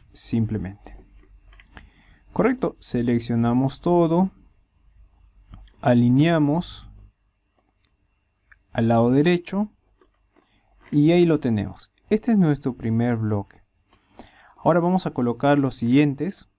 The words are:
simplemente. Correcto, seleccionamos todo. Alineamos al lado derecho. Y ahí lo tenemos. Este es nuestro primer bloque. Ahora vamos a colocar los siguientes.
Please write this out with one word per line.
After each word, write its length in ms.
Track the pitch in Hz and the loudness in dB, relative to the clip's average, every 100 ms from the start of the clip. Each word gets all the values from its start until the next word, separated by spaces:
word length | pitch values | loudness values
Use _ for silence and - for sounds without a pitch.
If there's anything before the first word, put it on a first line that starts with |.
| - | -16
simplemente. 800 | - - 117 110 107 90 101 - - - - _ - _ - _ - - _ _ _ _ | -14 -4 -2 -2 -4 -8 -14 -20 -20 -20 -20 _ -20 _ -20 _ -20 -20 _ _ _ _
Correcto, 440 | - 220 254 170 - | -2 -2 -2 -6 -6
seleccionamos 1000 | - 123 120 117 117 117 117 123 135 - | -8 -4 -2 -2 -2 -2 0 0 -2 -4
todo. 500 | 175 175 165 170 190 - _ _ _ _ _ _ - _ _ _ _ - - _ | 0 2 2 2 0 -4 _ _ _ _ _ _ -20 _ _ _ _ -20 -20 _
Alineamos 1040 | - 120 120 131 160 165 143 165 - - - - - _ _ _ _ _ _ _ _ _ _ _ _ _ _ _ _ | 0 2 4 4 2 2 0 -2 -6 -16 -20 -20 -20 _ _ _ _ _ _ _ _ _ _ _ _ _ _ _ _
al 160 | - 113 | -4 0
lado 220 | 117 120 | 2 2
derecho. 600 | 135 165 175 - 190 214 _ _ _ _ _ _ _ _ _ _ _ - | 2 2 0 -4 -6 -6 _ _ _ _ _ _ _ _ _ _ _ -4
Y 220 | 147 151 | 2 4
ahí 120 | 175 | 4
lo 160 | 170 151 | 4 2
tenemos. 500 | 131 107 98 - - _ _ | 0 -2 -4 -10 -20 _ _
Este 240 | 214 240 | -2 2
es 60 | 214 | 2
nuestro 360 | 160 139 135 | 2 0 -4
primer 420 | - 113 113 120 113 | -6 -4 -2 -2 -2
bloque. 460 | 107 104 - _ _ _ _ _ _ - - _ _ _ | -2 -4 -6 _ _ _ _ _ _ -20 -20 _ _ _
Ahora 220 | 147 170 | 0 2
vamos 260 | 170 185 165 | 2 -2 -2
a 60 | |
colocar 460 | - 120 117 143 143 | -4 -4 0 2 2
los 180 | 135 - | 0 -4
siguientes. 720 | 117 135 147 135 170 - - | 0 2 2 -2 -8 -10 -20